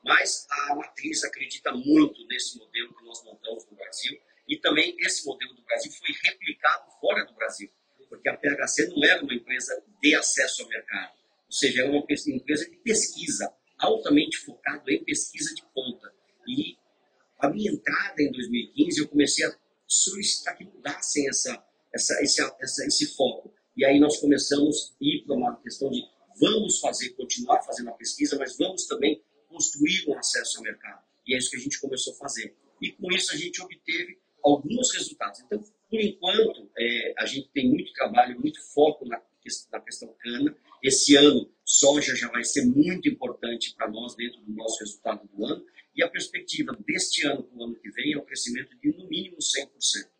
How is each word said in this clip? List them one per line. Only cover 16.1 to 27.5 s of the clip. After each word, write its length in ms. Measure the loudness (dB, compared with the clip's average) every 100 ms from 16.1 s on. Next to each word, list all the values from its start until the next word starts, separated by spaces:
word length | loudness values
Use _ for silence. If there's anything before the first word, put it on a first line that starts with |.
| _ _ _ -6
E 280 | -6 -6 -10 _ _ _ _ _ _
a 100 | -2
minha 220 | 0 -2
entrada 520 | -2 -2 -2 -4 0
em 100 | 0
dois 180 | 0 -4
mil 100 | -4
e 120 | -4
quinze, 280 | 0 0 2
eu 80 | 0
comecei 380 | 2 2 2 -2
a 100 | -4 _ _ _
solicitar 720 | 2 2 0 -2 -2 -6 -10
que 80 |
mudassem 640 | -18 -10 -8 -6 -2 0 0
essa, 360 | 0 -2 -6 _ _ _
essa, 260 | -4 -2 0
esse, 220 | 2 2 0 -4
essa, 260 | -8 -4 0
esse 280 | 0 0
foco. 400 | 0 0 0 -14 _ _ 2
E 80 |
aí 160 | 6 8
nós 180 | 6 6
começamos 800 | 4 4 4 2 2 2 -4 _
a 40 |
ir 180 | -2 -2
pra 120 | -2 -2
uma 180 | -2 -4
questão 300 | -14 -4 -4
de 120 | -4 -8 _ _ 2
vamos 400 | 2 2 0 0
fazer, 300 | 0 -4 -8
continuar 520 | -8 -8 -6 2